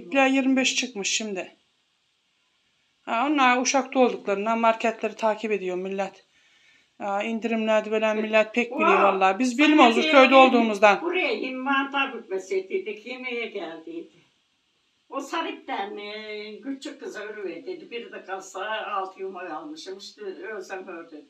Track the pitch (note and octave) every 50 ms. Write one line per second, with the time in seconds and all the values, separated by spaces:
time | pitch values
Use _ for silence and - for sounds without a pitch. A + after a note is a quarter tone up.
0 | - F4 D#4 C4+ C4+ C4+ C4+ C4+ B3+ C4 C4 B3+ B3+ B3 - - C4 B3 - G3+
1 | F#3+ - - - A3 G#3+ G3 F3+ D#3+ - - _ _ _ _ _ _ _ _ _
2 | _ _ _ _ _ _ _ _ _ _ _ _ _ _ _ _ _ _ _ _
3 | _ - A#3+ A3+ B3 D4 D#4 C#4+ C4 B3 B3 B3+ B3+ - - C4+ B3+ B3+ - C4
4 | B3+ A3+ - - - G3+ G3 G3 G3+ A3 A3+ A3+ A#3 A3+ A3+ - - A3+ A3 A3+
5 | - G#3+ G#3 - A3+ A3 G#3+ G#3+ - G#3+ G#3+ F#3+ F#3 F3+ F3+ F3+ F#3 F#3+ G3 G3
6 | G3 F#3 - - _ _ _ _ _ _ _ _ _ _ _ _ _ _ _ -
7 | G#3+ G3+ G3 G3+ G#3 A3+ A3+ A3 A3 A3 A3+ A3 A3 A3 A3 G#3+ G#3+ G#3+ A3 A3
8 | A3 A3 G#3+ G#3+ G#3+ - G#3+ A3 G#3+ G#3+ - A#3+ A#3 A#3 B3+ D4 D#4+ E4+ F#4+ F#4
9 | G3+ G3 G3 F#3+ F#3+ F#3+ G3 G3+ B3+ B3+ A#3+ B3+ D4+ D4+ D4+ D4+ C4+ A#3 A3+ A#3
10 | - - - C#4 C4 C4 C4+ C4+ C4 C4 A#3 A#3 A#3 A3 G#3 G3 G#3+ G#3 G3 -
11 | D#4+ F4 F4+ F#4 D#4+ C#4 A3+ - - C4 B3+ B3+ B3+ C#4 C#4 C#4 C#4 - C4+ C#4
12 | C4+ A#3+ A3+ G#3 - - F#3+ F#3+ - - G3 F#3+ F#3 - G3 F#3 - G#3+ G3+ -
13 | - B3 B3+ B3+ B3+ B3 A#3+ A#3 A3+ - - G3+ - D#3+ E3 D#3+ - E3+ E3 E3+
14 | - - _ _ _ _ _ _ _ _ _ _ _ _ _ _ _ _ _ _
15 | _ _ - C#4 - - F4 E4+ E4 G4 - - - - B3+ G3+ G3 G#3+ G#3 G#3
16 | G3+ G#3 G#3+ G#3+ G#3+ G#3+ G#3+ G#3+ G#3 G#3+ G#3+ G3 G#3+ C#4 C4+ C4+ - D4 - -
17 | - F#3 E3+ G#3 G3+ G#3+ G#3 G#3 G3 E3+ D#3+ - C#3 F3+ F3+ D#3 - - A#3 A#3
18 | G#3+ - G#3+ F#3+ - F3+ F#3+ F#3+ - - - F#3+ F#3 G#3 G#3+ - F#3+ G3 G3+ G3
19 | F#3+ F#3 - G3+ F#3+ F#3+ F#3+ F3+ F3+ E3+ D#3 D#3 D3+ D3+ D#3 D#3 - F#3+ F#3+ G3+
20 | - - - - G#3 F#3+ - D#3 F#3 A3 G#3+ G3 F3 - G3 F#3+ F#3 F#3+ F3 E3+
21 | E3 - D3+ D3 C#3+ _